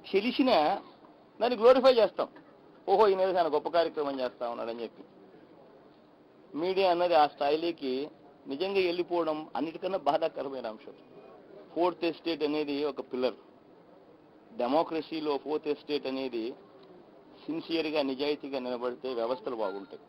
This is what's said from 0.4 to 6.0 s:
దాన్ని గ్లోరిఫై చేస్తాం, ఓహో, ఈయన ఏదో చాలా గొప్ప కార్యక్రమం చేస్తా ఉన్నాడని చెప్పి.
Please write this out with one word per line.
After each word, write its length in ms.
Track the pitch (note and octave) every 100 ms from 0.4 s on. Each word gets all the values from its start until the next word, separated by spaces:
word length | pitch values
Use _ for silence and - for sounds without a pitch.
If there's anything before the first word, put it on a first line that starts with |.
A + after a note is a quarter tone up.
| B3+ F#3 D3+ G3+ - - - - - -
దాన్ని 180 | A#3 A#3+
గ్లోరిఫై 340 | A#3 B3+ C4
చేస్తాం, 340 | A#3+ F#3+ - B2 - - - - - -
ఓహో, 180 | G3 G#3+
ఈయన 140 | F#3+
ఏదో 100 | F#3+
చాలా 180 | F3+ E3
గొప్ప 200 | D3 D#3
కార్యక్రమం 500 | E3+ E3 D#3 C#3+ C3+
చేస్తా 300 | B2 - A#2+
ఉన్నాడని 340 | A#2+ A#2 A#2
చెప్పి. 200 | A2+ - - - - - - - - - - -